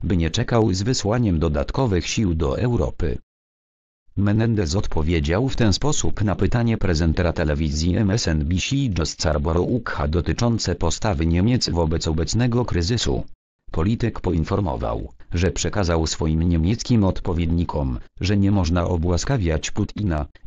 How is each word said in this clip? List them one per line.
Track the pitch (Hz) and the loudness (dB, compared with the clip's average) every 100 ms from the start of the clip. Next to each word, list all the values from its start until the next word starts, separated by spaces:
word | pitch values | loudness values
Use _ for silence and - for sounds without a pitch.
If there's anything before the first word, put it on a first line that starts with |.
by | - 92 | -2 0
nie | 80 | 0
czekał | 110 123 120 110 | 0 0 2 2
z | 92 | 0
wysłaniem | 101 131 101 123 113 82 | -2 -2 0 0 2 2
dodatkowych | 80 71 69 - 131 90 - | 0 0 -2 -2 0 0 -2
sił | - 101 | -2 0
do | 80 73 - | 0 0 0
Europy. | 123 120 73 - 78 - - _ _ _ _ _ _ _ _ - | 0 0 -2 -2 -2 -4 -10 _ _ _ _ _ _ _ _ -2
Menendez | 101 107 117 107 82 92 | 0 2 2 0 0 0
odpowiedział | - 95 76 85 73 90 131 | 0 0 2 2 2 0 0
w | - | 2
ten | 113 | 2
sposób | - 147 147 104 - | 2 2 2 2 2
na | 104 85 | 0 2
pytanie | 95 123 117 110 | 2 2 2 2
prezentera | 98 78 82 82 85 | 2 2 2 2 0
telewizji | 78 76 73 78 76 85 95 | 0 0 0 0 0 0 2
M | 101 | 2
S | 110 - | 0 0
N | 78 73 | 0 0
B | 90 | 0
C | - 139 135 85 | 0 -2 0 -2
Joe | 78 | -4
Scarborougha | - 85 73 76 82 87 123 - - 71 | -2 -2 0 0 0 0 -2 -4 -4 -2
dotyczące | 82 78 - 120 113 - 85 | 0 0 0 0 0 -2 -2
postawy | 82 - 113 78 82 | -2 0 -2 0 2
Niemiec | 85 104 123 - | 2 2 2 0
wobec | 82 80 80 82 | 0 0 0 0
obecnego | 80 78 113 123 117 120 | -2 0 0 0 0 0
kryzysu. | 87 85 120 - 64 - - _ _ - | 0 0 0 0 -2 -4 -12 _ _ -6
Polityk | - 90 113 113 - | -2 0 0 -2 -2
poinformował, | 92 85 78 98 90 60 57 57 - - - | -2 0 0 0 -2 -2 -4 -6 -8 -14 -6
że | 87 92 | -2 0
przekazał | - 85 104 87 82 80 | 0 -2 0 0 2 0
swoim | - 82 80 | 0 0 2
niemieckim | 87 82 82 113 - 117 | 2 2 2 0 2 2
odpowiednikom, | 95 - - 85 82 85 82 78 67 58 - - | 2 0 -2 -2 0 0 -2 -2 -4 -6 -10 -6
że | 95 104 | 0 2
nie | 98 | 2
można | 101 82 87 90 | 2 2 0 0
obłaskawiać | 87 85 85 - 139 82 78 - | 0 0 0 0 0 0 0 -2
Putina | - 101 - 104 76 76 - | -2 -2 -2 -2 -2 -4 -10